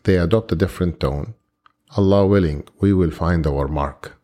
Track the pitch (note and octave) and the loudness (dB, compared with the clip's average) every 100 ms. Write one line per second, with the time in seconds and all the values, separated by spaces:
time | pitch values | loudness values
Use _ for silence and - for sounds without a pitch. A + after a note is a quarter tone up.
0 | - F#2 E2+ A2+ - E2 F#2 - F2 D#2 | 0 0 2 0 0 -2 -2 -2 -4 -2
1 | C2+ C#2+ - - _ _ _ _ _ - | -4 -4 -8 -14 _ _ _ _ _ 0
2 | F#2+ G2+ G2 G2+ E2 C#2+ - _ G2 F#2+ | 2 4 4 2 2 -2 -10 _ 2 2
3 | E2+ - E2 E2+ D2+ C#2 C#2 D2+ C#2+ - | 2 0 -2 0 0 -2 -2 -4 -4 -6
4 | - - | -18 -20